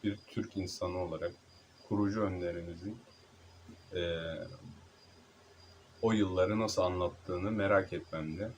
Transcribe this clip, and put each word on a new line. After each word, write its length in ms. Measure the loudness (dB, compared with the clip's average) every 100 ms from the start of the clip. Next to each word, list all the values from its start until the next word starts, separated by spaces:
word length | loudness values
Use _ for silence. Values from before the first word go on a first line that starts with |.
bir 140 | 0 -2 -6
Türk 300 | -6 -4 -4
insanı 400 | -6 -4 -2 -2
olarak 340 | -4 -4 -6 -8 -20 -20 -20 -20 -2
kurucu 340 | 2 2 2
önderimizin, 760 | 0 0 -4 -4 -8 -8 -8 -10 -16 -20 -20 -20 -20 -20 -20 -20 -8 -4
e, 60 | -2 -2 -4 -6 -8 -12 -16 -18 -20 -20 -20 -20 -20 -20 -20 -20 -20 -20 -20 0
o 100 | 4
yılları 480 | 6 4 4 4 4
nasıl 220 | 2 4
anlattığını 720 | 2 4 0 -2 -6 -2 0
merak 420 | 0 4 4 4
etmemdi. 580 | -6 -6 -6 -6 -4 -6